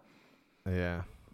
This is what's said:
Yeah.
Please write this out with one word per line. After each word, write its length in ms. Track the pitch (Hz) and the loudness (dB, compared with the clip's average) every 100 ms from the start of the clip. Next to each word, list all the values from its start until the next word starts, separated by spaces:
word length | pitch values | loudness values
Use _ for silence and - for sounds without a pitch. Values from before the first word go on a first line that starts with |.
| - - - - _ _ 95 | -12 -20 -20 -20 _ _ 0
Yeah. 360 | 92 87 87 87 - - | 2 2 0 -4 -12 -14